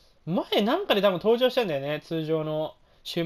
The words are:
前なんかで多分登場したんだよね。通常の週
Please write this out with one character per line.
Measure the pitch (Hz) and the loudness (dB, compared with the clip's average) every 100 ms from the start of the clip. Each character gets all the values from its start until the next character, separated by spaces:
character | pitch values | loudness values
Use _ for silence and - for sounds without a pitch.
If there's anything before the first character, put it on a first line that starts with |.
| _ _ - | _ _ -4
前 | 196 - 339 | -4 0 0
な | 208 330 | 2 0
ん | 403 | 0
か | |
で | 214 | 2
多 | 202 | 2
分 | |
登 | 175 208 233 | 2 2 4
場 | 254 | 2
し | 254 | 2
た | 214 | 0
ん | |
だ | |
よ | 139 | -2
ね。 | 139 151 | -4 -6
通 | - 165 | -4 -4
常 | 156 160 | -2 -2
の | 156 156 156 - _ _ | -2 -4 -4 -8 _ _
週 | - - | -8 -4